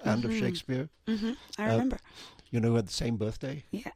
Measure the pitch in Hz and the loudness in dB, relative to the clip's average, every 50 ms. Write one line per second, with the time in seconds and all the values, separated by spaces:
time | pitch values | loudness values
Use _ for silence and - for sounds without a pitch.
0 | - 208 214 - - 233 226 220 196 185 180 165 - - 131 127 143 160 - _ | 0 2 2 2 2 0 0 2 0 0 -2 -2 -4 -2 -2 -2 -4 -6 -10 _
1 | _ 220 226 208 214 226 254 - - - - - 208 220 226 233 247 262 - - | _ -2 -2 0 0 -2 -4 -4 -10 -12 -6 -2 0 2 4 4 2 2 -2 -4
2 | - - - - - - - - - - - 117 110 117 117 117 107 90 - - | -8 -14 -20 -20 -20 -20 -20 -20 -10 -2 0 2 4 4 4 4 2 0 -2 -2
3 | - 120 117 101 107 107 113 - - 131 135 143 - - - 208 - 123 - | 0 0 0 0 0 -2 -2 -4 -6 -8 -8 -8 -8 -8 -8 -6 -6 -8 -6